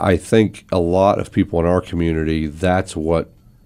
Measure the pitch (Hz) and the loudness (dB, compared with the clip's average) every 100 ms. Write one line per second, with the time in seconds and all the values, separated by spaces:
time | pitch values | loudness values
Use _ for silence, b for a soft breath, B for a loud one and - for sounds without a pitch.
0 | 92 87 - 113 107 - - 92 85 92 | 0 0 2 2 2 0 -6 -2 0 2
1 | 98 101 - - 92 85 85 92 - 85 | 2 2 -2 -2 -2 0 2 0 -2 -4
2 | 82 80 80 80 78 78 92 107 110 87 | -2 0 -2 -2 -4 -2 0 0 -2 -6
3 | 78 82 80 - - _ | -2 -2 -2 -12 -20 _